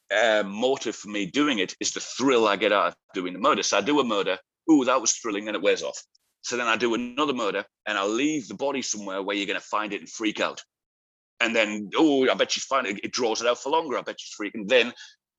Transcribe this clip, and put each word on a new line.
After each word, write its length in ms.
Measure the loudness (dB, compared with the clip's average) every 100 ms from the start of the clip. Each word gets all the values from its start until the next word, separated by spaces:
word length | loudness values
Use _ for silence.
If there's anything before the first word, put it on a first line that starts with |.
| -2
uh, 300 | 2 4 2 0
motive 480 | -2 0 0 -4
for 140 | -8 -8
me 180 | -6 -2
doing 320 | 0 0 0
it 160 | -2 -4
is 100 | -6
the 80 | -6
thrill 460 | -10 -2 2 4 4
I 100 | 4
get 160 | 2
out 160 | 4 2
of 60 | -2 _
doing 180 | -6 -6
the 60 | 0
murder. 240 | 2 2
So 160 | 2 0
I 20 |
do 200 | 2 2
a 40 |
murder, 340 | 2 0 -2 -4 _ _ 4
"Ooh, 140 | 4
that 160 | 6 2
was 120 | 2
thrilling," 320 | -2 -2 -4 -4
then 80 |
it 80 | 0
wears 200 | 2 2
off. 180 | -2 -8 -16 _ _ _
So 140 | -6 -2
then 100 | 0
I 100 | 2
do 180 | 2
another 380 | 0 -2 -2 -2
murder 320 | 0 -2 -2 -6 _ -4
and 100 | 0
I 60 |
leave 420 | 0 0 0 -2 -6
the 80 |
body 280 | -6 -4 -4
somewhere 400 | -4 -6 -6 -6
where 120 | -2
you're 120 | -2 -2
gonna 140 | -4
find 320 | -4 -4 -4
it 60 | -6
and 80 | -10
freak 320 | -4 -4 0
out. 220 | -2 -4 -16 _ _ _ _ _ _ -2
And 160 | 0 2
then, 340 | 2 0 -2 4
"Oh, 320 | 4 6 4
I 60 |
bet 180 | 2 0
she's 120 | -2
fine." 220 | -2 -2 -2
It, 140 | -6
it 100 | -6
draws 280 | -2 -2 0
it 80 | 0
out 100 | 0
for 120 | 0
longer. 280 | -2 0 -6
"I 40 |
bet 180 | -6 -12
she's 140 | -14 -8
freaking." 300 | -8 -6 2
Then 240 | 4 4 -4 -20 _ _